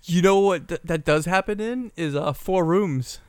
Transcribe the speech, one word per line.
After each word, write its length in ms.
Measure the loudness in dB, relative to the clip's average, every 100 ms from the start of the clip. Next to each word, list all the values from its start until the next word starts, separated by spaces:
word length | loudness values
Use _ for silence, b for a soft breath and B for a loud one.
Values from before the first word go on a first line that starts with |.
You 180 | -2 2
know 180 | 4 4
what 260 | 2 0 -4
th-, 140 | -10
that 220 | -6 -4 0
does 180 | 0
happen 380 | 2 -2 -2 -4
in 320 | -6 -6 -8 -6
is, 200 | -4 -2
uh, 160 | -4
Four 320 | -4 -2 0 2
Rooms. 540 | 2 2 -2 -4 -10